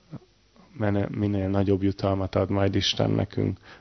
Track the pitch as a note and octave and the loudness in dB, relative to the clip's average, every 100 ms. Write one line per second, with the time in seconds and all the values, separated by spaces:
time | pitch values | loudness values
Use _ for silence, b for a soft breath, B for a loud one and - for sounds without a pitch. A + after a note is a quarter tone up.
0 | _ D#3+ - _ _ _ - C3+ G#2+ G2+ | _ -20 -20 _ _ _ -16 -4 -2 0
1 | - - G#2 G2+ F#2+ G2 G2 G2 G2 - | -2 -2 0 0 0 0 2 2 2 0
2 | G2 G2 F#2+ G2+ F#2+ G2 G2 G2 G2 - | 0 0 0 0 0 2 0 0 0 0
3 | G#2+ G#2+ G#2 - G#2 G2 B B | 0 0 -2 -2 -2 -4 B B